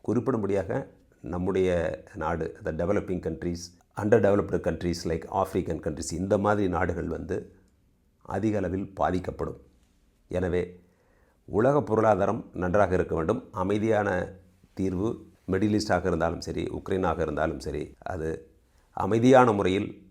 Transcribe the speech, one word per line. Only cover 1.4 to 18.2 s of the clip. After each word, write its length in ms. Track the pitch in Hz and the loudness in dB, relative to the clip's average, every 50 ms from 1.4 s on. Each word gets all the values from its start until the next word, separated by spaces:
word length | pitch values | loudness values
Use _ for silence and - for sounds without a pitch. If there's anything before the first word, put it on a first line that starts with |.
| 90 98 92 95 92 92 87 85 82 82 80 - - - - | -2 0 2 2 2 2 2 0 0 -2 -4 -6 -12 -16 -10
நாடு, 420 | - 78 80 85 80 80 - - - - | -4 -2 -2 -2 -2 -4 -6 -8 -8 -8
the 80 | - | -6
developing 480 | 80 80 87 90 101 98 87 - 92 87 | -4 -2 -2 0 0 -2 0 -2 -6 -4
countries, 360 | - 87 80 78 - 87 85 85 - - - _ _ _ _ | -4 -6 -6 -4 -6 -6 -6 -6 -10 -16 -20 _ _ _ _
under 220 | - 101 107 107 107 | -4 2 4 4 6
developed 400 | 98 101 101 101 90 - 92 85 | 6 4 4 4 2 0 -4 -2
countries 340 | - 90 85 80 - 87 82 - - | -2 -2 -4 -2 -2 -2 -2 -2 -2
like 200 | 85 82 82 - - | -4 -4 -4 -4 -4
African 480 | - 98 95 - - 95 78 - 82 78 | -2 -2 -2 0 -2 -4 -2 -2 -6 -4
countries, 320 | - 85 76 78 82 - | -4 -6 -6 -6 -8 -6
இந்த 260 | 85 80 92 98 104 98 | -4 -4 0 2 2 2
மாதிரி 300 | 98 104 107 104 104 90 | 4 2 2 2 0 0
நாடுகள் 380 | 87 82 92 87 85 85 82 | 2 0 0 0 -2 -4 -4
வந்து 460 | 82 80 78 80 80 92 107 - - - - _ _ _ _ _ _ _ _ _ _ _ _ | -6 -6 -6 -6 -6 -6 -6 -6 -10 -20 -20 _ _ _ _ _ _ _ _ _ _ _ _
அதிக 340 | _ - - 98 104 110 104 | _ -6 -4 -2 0 0 0
அளவில் 380 | 101 92 87 90 95 98 - - | 0 -2 -2 -2 -4 -6 -8 -2
பாதிக்கப்படும். 640 | - 73 80 90 92 90 - - - 78 76 78 - - _ _ _ _ _ _ _ _ _ _ _ _ _ | 0 0 0 0 -2 -4 -6 -6 -6 -6 -8 -8 -12 -18 _ _ _ _ _ _ _ _ _ _ _ _ _
எனவே 540 | - 90 92 87 85 90 87 - - - _ _ _ _ _ _ _ _ _ _ _ _ _ | -4 -2 0 0 0 0 -2 -4 -10 -20 _ _ _ _ _ _ _ _ _ _ _ _ _
உலக 380 | - - 98 113 131 143 147 | -2 0 4 4 4 4 2
பொருளாதாரம் 680 | 113 104 107 107 110 110 104 92 98 98 107 120 - - | 2 2 2 4 6 6 4 4 4 0 0 -2 -6 -10
நன்றாக 420 | - 85 90 90 87 104 101 92 92 | -6 -4 -2 2 4 4 4 4 4
இருக்க 200 | 85 85 - 85 | 0 0 0 0
வேண்டும். 380 | 82 80 80 117 - - - | -2 0 0 0 -2 -4 -10
அமைதியான 760 | - 95 92 98 104 107 107 110 110 104 104 101 92 90 90 87 - - - - _ _ - _ _ | -6 -4 -2 0 0 0 2 2 2 2 2 0 -2 -2 -4 -6 -10 -20 -20 -20 _ _ -20 _ _
தீர்வு 500 | - 95 95 92 87 101 117 - - - - - _ _ - | -4 -4 -2 -2 -2 -2 -2 -4 -6 -14 -20 -20 _ _ -2
மிடில் 260 | 92 95 104 107 107 | 0 0 2 2 2
ஈஸ்டாக 340 | 104 104 - 95 85 80 92 | 0 2 2 0 0 2 0
இருந்தாலும் 320 | 85 80 82 82 85 - | 0 0 0 -2 -2 -4
சரி, 240 | - - - - - | -8 -8 -6 -6 -4
உக்ரைனாக 560 | - - 78 - - 98 92 92 87 78 85 | -4 -6 -8 -6 -4 -2 0 0 -2 0 0
இருந்தாலும் 400 | 82 76 76 73 78 82 76 67 | -2 -2 0 0 0 0 -2 -4
சரி, 340 | - 76 71 73 73 - - _ | -8 -6 -6 -6 -8 -10 -12 _
அது 520 | - - 90 85 | -10 -8 -6 -4